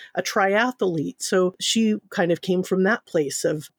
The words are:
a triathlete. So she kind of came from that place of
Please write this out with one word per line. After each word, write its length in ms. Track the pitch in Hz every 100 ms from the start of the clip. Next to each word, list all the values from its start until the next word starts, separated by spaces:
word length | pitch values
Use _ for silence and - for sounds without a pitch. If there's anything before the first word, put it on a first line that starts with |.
| -
a 80 | -
triathlete. 1000 | - 220 196 208 247 - 196 165 175 -
So 320 | - 185 180 -
she 360 | - 226 220 208 -
kind 220 | - 170
of 80 | 170
came 200 | - 180
from 200 | 180 185
that 220 | 190 226 -
place 380 | 170 135 -
of 260 | 160 156 -